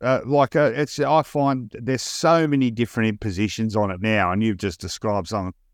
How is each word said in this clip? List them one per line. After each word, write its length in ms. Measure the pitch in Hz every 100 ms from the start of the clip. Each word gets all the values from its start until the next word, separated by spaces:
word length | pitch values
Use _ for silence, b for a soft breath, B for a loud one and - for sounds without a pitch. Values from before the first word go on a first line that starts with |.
Uh, 200 | 123 131
like, 300 | 120 143 135
uh, 160 | 156 147
it's, 280 | 127 151 -
I 220 | 139 156
find 520 | 143 147 139 131 113 -
there's 220 | 120 131
so 440 | - - 165 170 160
many 240 | 143 127
different 500 | 110 117 - 110 104
positions 540 | 113 90 104 - 110
on 160 | 107 101
it 100 | 92
now, 300 | 107 107 90
and 100 | 95
you've 180 | 110 95
just 220 | 101 87
described 460 | 95 - 110 101 85
some. 260 | 104 92 - _